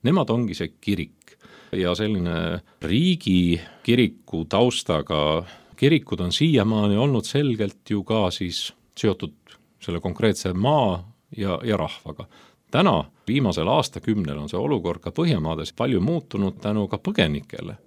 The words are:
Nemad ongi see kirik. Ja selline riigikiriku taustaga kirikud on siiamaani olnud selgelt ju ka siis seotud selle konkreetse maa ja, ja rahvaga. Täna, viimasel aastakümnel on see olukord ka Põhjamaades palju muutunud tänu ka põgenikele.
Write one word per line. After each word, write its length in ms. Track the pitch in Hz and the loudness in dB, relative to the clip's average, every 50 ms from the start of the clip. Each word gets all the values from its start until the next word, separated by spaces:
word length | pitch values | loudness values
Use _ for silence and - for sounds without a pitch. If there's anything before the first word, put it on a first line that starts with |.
| - | 4
Nemad 240 | 123 170 190 139 - | 4 4 4 2 2
ongi 260 | 113 120 120 101 95 | 0 0 0 -2 -4
see 200 | - 85 78 - _ | -6 -8 -8 -8 _
kirik. 520 | - - 101 85 80 - _ _ _ - - _ - - - - - - - | -2 -2 -2 -2 -2 -6 _ _ _ -20 -20 _ -20 -20 -20 -20 -12 -6 -2
Ja 220 | 95 92 87 90 | 0 0 0 0
selline 640 | 101 107 107 107 95 87 85 85 82 82 85 85 87 - _ _ _ - | 0 0 -2 0 -2 -2 -2 -2 -2 -2 -4 -4 -6 -8 _ _ _ -4
riigikiriku 1600 | 78 90 123 170 185 180 165 - - 95 90 87 87 85 82 - - - - - - 117 127 120 - - - _ - - 82 80 | 0 2 2 4 2 2 0 0 2 4 4 4 4 2 0 -2 -12 -20 -8 0 2 4 4 4 2 0 -8 _ -8 -6 -6 -4
taustaga 1000 | - - 98 120 123 120 - - - 92 76 71 - 82 76 73 76 78 82 87 - - - - _ - | 0 2 4 4 4 2 -2 -2 0 0 -2 0 0 0 2 2 2 2 0 -2 -6 -18 -20 -20 _ -4
kirikud 460 | - 131 139 165 143 - - 101 87 | 0 2 4 4 2 0 -4 -4 -4
on 100 | 90 87 | -2 -4
siiamaani 680 | 85 - 151 165 151 123 98 110 113 107 104 104 101 104 | 0 0 2 4 4 4 2 2 2 2 2 2 2 2
olnud 240 | 127 143 135 110 - | 2 2 0 0 -2
selgelt 640 | - - 143 147 139 117 107 107 98 - _ _ - | -2 -2 -2 0 0 -2 -2 -4 -6 -6 _ _ -4
ju 140 | 107 101 92 | -4 -4 -2
ka 220 | - 110 110 101 90 | -2 0 0 0 0
siis 360 | - - 98 87 78 - - - - _ _ _ _ | -2 -4 -6 -6 -6 -6 -8 -8 -12 _ _ _ _
seotud 380 | - - 110 95 - - 80 - _ _ - - _ _ _ _ _ | -2 0 0 0 0 -6 -12 -12 _ _ -20 -20 _ _ _ _ _
selle 180 | - - 85 85 | -8 -6 -6 -4
konkreetse 540 | - 90 85 - 113 110 98 - - 95 90 | -4 -6 -4 0 0 0 0 0 -4 -4 -2
maa 480 | 92 104 135 151 151 127 101 90 87 90 104 - _ _ _ - | 0 0 2 2 2 2 2 0 -2 -6 -14 -20 _ _ _ -10
ja, 200 | 110 101 98 90 - - | -6 -4 -2 -2 -2 0
ja 120 | 117 104 | -2 0
rahvaga. 520 | 90 78 73 - - _ - 76 - - _ _ - - _ _ _ _ _ | 0 0 -4 -6 -12 _ -16 -14 -14 -16 _ _ -20 -20 _ _ _ _ _
Täna, 300 | - 139 180 190 113 80 76 - _ _ _ | 2 4 4 4 4 2 0 -4 _ _ _
viimasel 400 | - 117 143 131 101 78 - 80 | -2 0 2 2 2 0 0 0
aastakümnel 680 | 95 131 151 131 - - 104 - - 110 104 90 73 71 | 2 2 2 0 0 -6 -6 -2 -2 0 0 -2 -4 -4
on 120 | 73 73 73 | -6 -8 -6
see 100 | - - | -4 -4
olukord 400 | - 143 147 107 85 87 85 82 | 0 0 -2 0 -2 -4 -6 -4
ka 100 | - - | -8 -8
Põhjamaades 600 | - 151 170 170 135 87 78 80 80 78 78 - - | -2 0 2 2 2 0 0 -2 -4 -4 -6 -10 -6
palju 240 | - 120 120 120 92 | -4 -2 0 2 2
muutunud 600 | 90 143 170 165 - _ - 98 101 95 - - | 2 2 0 -2 -4 _ -4 -2 -2 -2 -4 -4
tänu 240 | - 104 107 107 101 | -4 -2 -2 -2 -2
ka 140 | 95 - 101 | -2 -4 -4
põgenikele. 720 | _ 185 208 - 104 78 73 71 - _ - - - - - - _ | _ -4 0 2 2 2 0 -4 -6 _ -14 -12 -12 -12 -14 -16 _